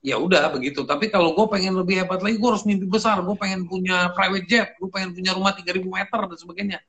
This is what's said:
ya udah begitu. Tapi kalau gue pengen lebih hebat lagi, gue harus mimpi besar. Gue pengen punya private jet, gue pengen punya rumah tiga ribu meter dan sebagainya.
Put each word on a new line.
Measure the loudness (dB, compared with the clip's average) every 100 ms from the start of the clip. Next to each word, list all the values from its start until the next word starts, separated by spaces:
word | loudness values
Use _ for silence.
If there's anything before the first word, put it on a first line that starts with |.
ya | -2 -2
udah | 4 4 4
begitu. | 0 -4 -4
Tapi | -2 -2 2
kalau | 4 4 4
gue |
pengen | 2 2 0 0
lebih | 0 0
hebat | 0 -2
lagi, | 0 2
gue | 2
harus | 2
mimpi | 2 0 0
besar. | 0 2 0
Gue | 0 -2
pengen | -2 -4 -4
punya | -4 0 2 2
private | 2 0 0 2
jet, | 2 2 -6
gue | -8
pengen | -6 -6
punya | -4 -2
rumah | 0 0
tiga | 0 -4
ribu | -4 -2
meter | -4 -4 -4
dan | -4 -8
sebagainya. | -14 -6 -6 -6